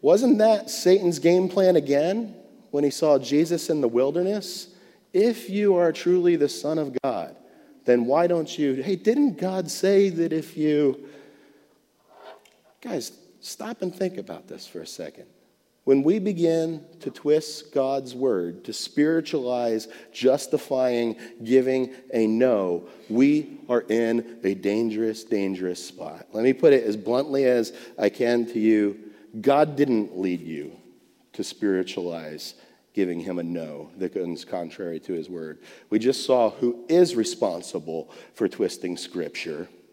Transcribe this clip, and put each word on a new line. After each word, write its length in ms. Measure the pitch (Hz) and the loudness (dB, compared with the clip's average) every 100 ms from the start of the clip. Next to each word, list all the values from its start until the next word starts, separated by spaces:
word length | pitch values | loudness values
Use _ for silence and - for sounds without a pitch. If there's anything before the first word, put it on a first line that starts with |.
Wasn't 380 | 143 190 254 214 | 6 4 6 4
that 320 | 220 214 - | 6 4 0
Satan's 480 | - 180 190 180 156 | -2 4 4 4 2
game 300 | 165 180 185 | 2 4 2
plan 280 | 185 190 175 | 2 4 4
again 580 | 131 143 160 208 220 - - - _ | 2 0 2 -2 -6 -14 -20 -20 _
when 140 | 143 | 0
he 60 | 143 | 0
saw 280 | - 156 143 | 0 2 2
Jesus 500 | 123 143 160 170 - | 4 0 2 -2 -2
in 120 | 156 | 0
the 80 | 127 | 2
wilderness? 800 | 117 135 156 180 208 190 - - - _ _ _ | 2 0 0 -2 -4 -6 -12 -14 -20 _ _ _
"If 380 | 180 220 226 - | 0 2 0 -6
you 240 | 196 208 | 0 2
are 180 | 185 170 | 4 2
truly 440 | 151 - 180 175 165 | 0 0 2 4 2
the 120 | 143 | 0
Son 300 | - 147 156 | -2 -4 -4
of 180 | 147 127 | -4 -4
God, 340 | 135 107 82 - - - - _ | -4 -4 -8 -14 -20 -20 -20 _
then 220 | - 123 120 | 2 2 4
why 200 | 143 170 | 2 2
don't 320 | 175 156 - | 0 -2 -2
you," 160 | 143 | -2
hey, 220 | 131 131 180 | -2 -4 -2
didn't 400 | - 262 285 180 | 0 2 2 0
God 340 | 185 185 160 | -4 -4 -6
say 380 | - 190 196 196 | -2 2 4 4
that 240 | 165 165 | 2 -2
if 240 | 160 151 - | -2 -6 -2
you, 520 | 151 147 143 127 - - - - _ _ _ _ _ _ _ - - - _ _ _ _ | 0 4 2 0 -8 -20 -20 -20 _ _ _ _ _ _ _ -20 -20 -20 _ _ _ _
guys, 320 | 247 175 117 - _ _ | -8 -8 -8 -16 _ _
stop 420 | - - 214 233 | -18 -14 -12 -8
and 120 | 185 | -8
think 220 | 180 190 190 | -4 -6 -6
about 320 | - - - | -12 -14 -16
this 180 | 78 - | -20 -16
for 140 | 87 | -16
a 60 | 80 | -16
second. 400 | - 80 - - _ _ _ _ _ | -14 -14 -14 -20 _ _ _ _ _
When 180 | - 139 | 2 4
we 160 | 143 214 | 4 0
begin 680 | 196 175 165 165 165 156 - - | -2 0 0 0 -2 -6 -14 -14
to 100 | - | -14
twist 640 | - 147 156 156 - - | -8 0 0 0 -14 -6
God's 420 | 143 131 139 131 | -2 0 -2 -6
word, 500 | 123 131 101 85 87 | -2 0 0 -2 -8
to 80 | - | -12
spiritualize, 1160 | 110 - - 151 165 156 156 123 123 120 110 110 - - | -10 -8 0 2 2 -2 -4 -4 -2 -2 -2 -6 -18 -20
justifying, 1040 | - 127 139 - 147 - 135 127 120 117 110 - - | 0 2 2 0 -4 -2 -2 0 0 -2 -4 -14 -14
giving 480 | 117 127 127 131 127 - - | 4 4 4 0 -2 -8 -6
a 140 | 117 110 | 0 2
no, 580 | 110 127 110 95 87 - - - | 4 4 2 0 -4 -6 -20 -6
we 500 | 113 139 151 147 - - | 2 4 4 -2 -14 -2
are 120 | 120 - | -2 0
in 500 | 110 113 117 113 - | 0 2 0 -2 -6
a 100 | 95 | -4
dangerous, 680 | 95 98 104 113 107 113 110 | -2 -2 0 -2 -2 -4 -4
dangerous 600 | - 107 98 95 92 87 | -4 -2 -2 -4 -6 -6
spot. 420 | - 92 85 82 - | -12 -14 -14 -14 -10
Let 120 | 107 | 0
me 80 | 123 | 0
put 220 | 131 - | 4 6
it 100 | 135 | 6
as 120 | 113 107 | 2 -4
bluntly 480 | 101 123 151 139 131 | -2 -2 0 0 2
as 260 | 123 110 - - - | 2 -2 -8 -20 -2
I 120 | 104 | -2
can 340 | - 120 120 117 | 0 0 0 0
to 140 | 113 | 0
you. 380 | 110 110 104 101 - - - 110 | 4 4 2 -2 -16 -20 -18 -4
God 340 | 117 139 151 | 2 4 2
didn't 440 | 139 143 117 104 90 | 2 2 2 0 -4
lead 240 | 92 87 | -4 -4
you 300 | 80 78 73 - - _ _ _ _ | -6 -10 -12 -16 -20 _ _ _ _
to 100 | - | -12
spiritualize 1120 | 98 - 104 95 92 - 87 85 78 78 - - _ _ _ | -10 -4 0 0 -2 -6 -8 -8 -12 -14 -16 -18 _ _ _
giving 280 | - 92 85 | -2 -2 -2
him 180 | 82 90 | -6 -6
a 40 | |
no 480 | 85 87 80 73 78 90 | -6 -6 -8 -12 -16 -8
that 160 | 92 | -6
goes 320 | 98 90 80 | -4 -6 -8
contrary 560 | - 95 85 - 90 80 | -8 -10 -10 -10 -10 -10
to 140 | - | -8
his 160 | 87 78 | -8 -8
word. 300 | 87 78 78 - - _ | -10 -12 -14 -20 -20 _
We 100 | 110 | 0
just 280 | 117 131 - | 2 0 2
saw 240 | 127 113 | 2 2
who 340 | - 123 120 - | 2 -2 -2 0
is 280 | 165 175 117 | 4 4 4
responsible 920 | 110 - 107 87 92 92 80 80 - - - | -2 -2 -4 -4 -8 -10 -8 -8 -10 -18 -20
for 140 | - 104 | -4 -4
twisting 480 | - 98 - 90 87 | 0 -4 -2 -8 -8
Scripture. 720 | - 92 76 - 87 76 90 - _ | -8 -8 -8 -8 -10 -10 -12 -16 _